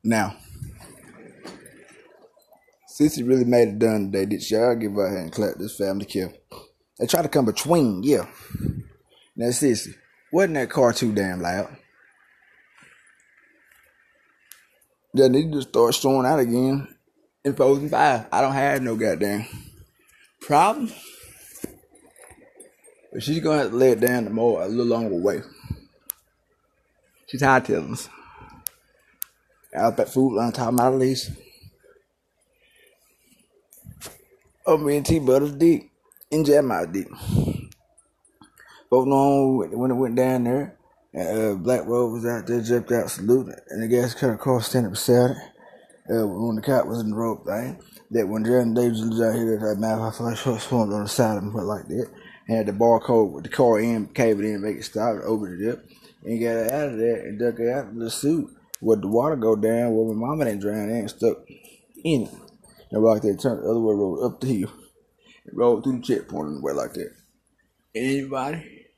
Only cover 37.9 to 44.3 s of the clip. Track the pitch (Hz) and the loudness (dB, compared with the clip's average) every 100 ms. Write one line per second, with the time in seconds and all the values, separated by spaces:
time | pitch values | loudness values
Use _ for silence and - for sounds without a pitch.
37.9 | _ _ _ _ _ - _ - - _ | _ _ _ _ _ -20 _ -20 -20 _
38.9 | 123 131 139 139 139 135 131 85 110 127 | 2 4 4 4 4 2 2 -2 -2 -2
39.9 | 123 127 120 127 127 120 131 143 - _ | 0 0 2 2 2 0 -2 -4 -12 _
40.9 | _ _ - 87 110 110 98 85 127 - | _ _ -8 -4 -2 -2 -2 0 0 0
41.9 | 120 120 117 117 117 95 120 110 120 - | 0 0 -2 -4 -6 -2 -4 0 0 2
42.9 | 107 - - 101 131 - - - - 113 | -2 -2 -4 2 2 2 -14 -12 -8 0
43.9 | 123 120 - 135 | 0 0 -2 -2